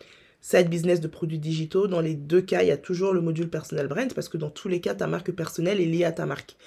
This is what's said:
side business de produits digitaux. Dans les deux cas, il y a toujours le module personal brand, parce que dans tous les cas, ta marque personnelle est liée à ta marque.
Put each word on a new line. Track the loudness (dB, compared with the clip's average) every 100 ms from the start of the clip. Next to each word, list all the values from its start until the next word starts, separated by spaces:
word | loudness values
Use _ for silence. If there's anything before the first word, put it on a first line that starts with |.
| -20 -20 -20 _
side | 2 4 4
business | 2 2 2
de | 0
produits | -6 -4 -4
digitaux. | -2 -2 0 0 0
Dans | 0
les | 0
deux | -4 2 2
cas, | 4 2
il | 4
y |
a | 2
toujours | -2 0 2
le | 2
module | 2 0 -2
personal | -4 -4 -4 -2
brand, | -2 -2
parce | -4 -6
que | -6
dans | -6
tous | -6 -4
les | -2
cas, | -2
ta | -2 -2
marque | -2 -4
personnelle | -6 -6 -2 0 2
est |
liée | 2 2
à | 2
ta | 0
marque. | -4 -6 -10 -20